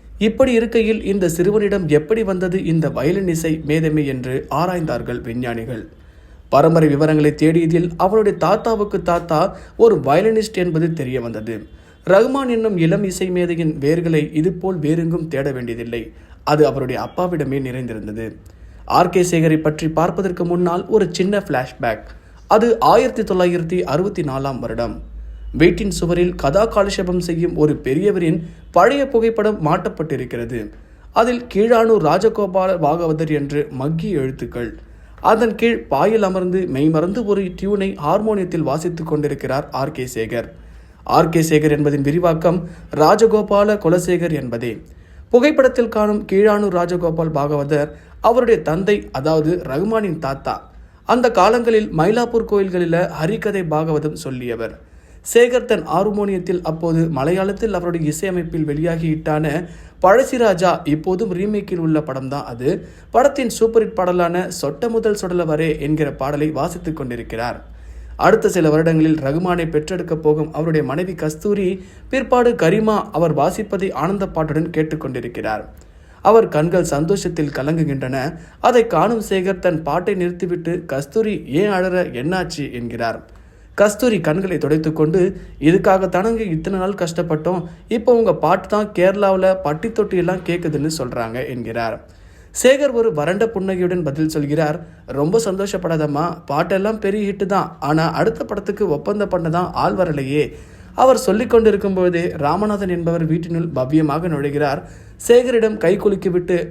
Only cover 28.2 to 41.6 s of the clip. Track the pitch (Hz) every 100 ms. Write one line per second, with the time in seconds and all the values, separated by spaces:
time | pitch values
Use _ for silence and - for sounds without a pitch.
28.2 | 165 165 - - - 175 202 285 269 233
29.2 | 226 220 208 208 151 180 - - 151 131
30.2 | 123 120 117 120 104 - - - - -
31.2 | 233 240 - 196 226 233 226 214 156 180
32.2 | 214 214 196 185 185 180 143 170 165 156
33.2 | 156 151 143 147 147 131 143 160 214 165
34.2 | 131 131 120 120 117 - - - - -
35.2 | - 220 233 - 233 226 - 139 190 220
36.2 | 190 185 185 185 180 135 156 156 175 202
37.2 | 208 202 185 180 196 202 196 196 147 196
38.2 | 220 208 180 165 151 151 175 165 165 151
39.2 | 143 139 127 135 147 127 135 - 123 -
40.2 | 110 117 107 - - - - - - 143
41.2 | 165 165 160 151